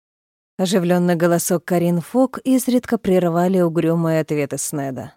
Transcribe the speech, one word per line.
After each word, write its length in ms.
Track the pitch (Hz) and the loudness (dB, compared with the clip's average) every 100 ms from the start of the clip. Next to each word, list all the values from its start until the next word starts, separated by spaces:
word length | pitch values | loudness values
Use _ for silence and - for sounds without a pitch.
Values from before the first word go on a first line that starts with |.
| _ _ _ _ _ - | _ _ _ _ _ -6
Оживленный 580 | 185 196 175 180 180 170 | -2 0 2 2 2 2
голосок 480 | 170 170 - 175 | 2 2 0 -2
Карин 380 | - 175 170 175 | 0 0 2 0
Фок 380 | - 247 262 - | 0 0 0 -2
изредка 580 | 269 262 - 240 - 226 | 0 0 2 -2 0 -2
прерывали 640 | - 185 175 165 180 190 | 2 2 2 2 2 2
угрюмые 600 | 170 160 160 170 165 160 | 2 2 0 0 0 0
ответы 360 | 151 151 143 139 | -2 -4 -4 -6
Снеда. 560 | - 151 139 123 107 | -6 -6 -6 -8 -12